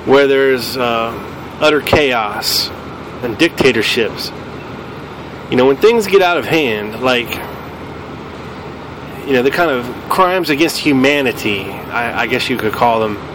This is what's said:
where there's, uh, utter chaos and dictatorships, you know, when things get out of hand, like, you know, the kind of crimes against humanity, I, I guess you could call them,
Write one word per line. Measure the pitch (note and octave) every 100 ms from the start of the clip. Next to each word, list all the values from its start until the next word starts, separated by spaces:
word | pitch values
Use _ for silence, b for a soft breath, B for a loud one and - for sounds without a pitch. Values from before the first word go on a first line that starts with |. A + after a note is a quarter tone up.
where | - C3+ C#3
there's, | C3+ C3+ B2+ A#2 C3
uh, | A#2+ A#2 A#2 A#2+ - - - -
utter | D3+ D3+
chaos | - D#3 C#3+ B2 G#2 G#2+ - - - - - - - -
and | B2 G#2+
dictatorships, | E3 - C#3 A#2 G#2 - G#2+ C#2+ - - - - - - - - - - - - -
you | B2+
know, | C3
when | C#3
things | G#3 A#3 G3+
get | F#3+
out | F3+ E3+
of |
hand, | A2 D#3+ C3+ G#2+ G#2+ A2+
like, | B2+ B2 A#2 - - - - - - - - - - - - - - - - - - - -
you |
know, | C3
the | C3
kind | C3+ E3+
of | B2+ A#2+ A2+ -
crimes | - F#3 F#3 D#3+
against | C#3+ D#3+ -
humanity, | D#3+ C3+ C3+ C#3+ C3 - A2 G2+
I, | F#2+ - - A#2+ A#2 F#2
I | A#2
guess | B2+ -
you | B2
could | A2
call | - A#2+ A2+
them, | A2 G#2 -